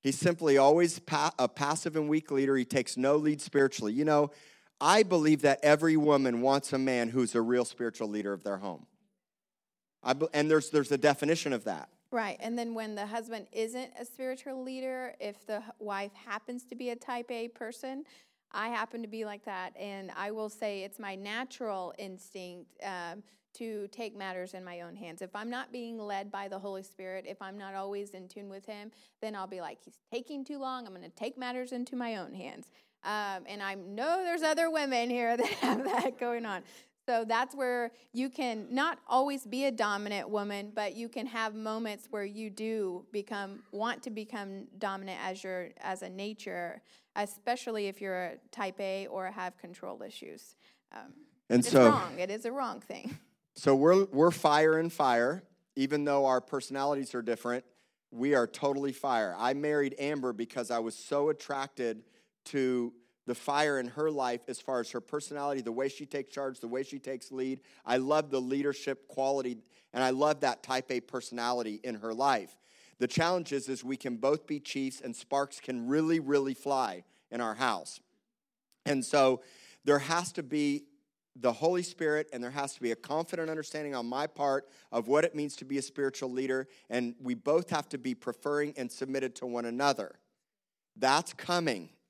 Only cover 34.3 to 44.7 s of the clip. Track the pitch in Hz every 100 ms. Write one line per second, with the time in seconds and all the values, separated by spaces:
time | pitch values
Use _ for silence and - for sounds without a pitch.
34.3 | 339 311 311 330 320 285 254 240 247 233
35.3 | 233 247 403 254 233 269 320 247 240 240
36.3 | 240 226 185 - - - _ - 233 220
37.3 | 226 262 277 254 247 240 - _ 233 262
38.3 | 254 254 220 196 247 311 - - 254 277
39.3 | 277 220 247 277 226 214 202 208 202 147
40.3 | 208 202 202 208 214 208 208 233 233 254
41.3 | 226 220 214 220 220 226 208 - 214 202
42.3 | 208 220 202 220 220 196 180 - 208 202
43.3 | 208 196 196 - 202 220 247 247 220 214
44.3 | 226 196 196 -